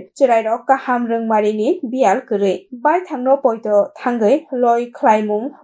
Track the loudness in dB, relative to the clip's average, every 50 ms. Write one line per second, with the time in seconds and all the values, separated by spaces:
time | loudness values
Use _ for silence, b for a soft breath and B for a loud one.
0 | -4 -8 _ 0 2 2 2 2 0 -2 -4 -2 0 0 0 0 0 -2 -2 -2
1 | -2 -2 -4 -4 -2 0 0 0 0 0 0 0 0 -2 -2 -2 -4 -6 -2 0
2 | 2 2 2 0 -2 -4 -2 0 0 0 -2 -2 -6 _ -10 -4 0 0 0 0
3 | -2 -6 -8 -4 0 0 2 2 2 0 -2 -2 -2 0 2 2 2 0 -4 -6
4 | -4 -4 -2 0 2 2 2 0 -2 -4 -4 0 2 2 2 0 -2 -6 -6 -2
5 | 2 2 2 2 2 -2 -2 -4 -4 -6 -10 -12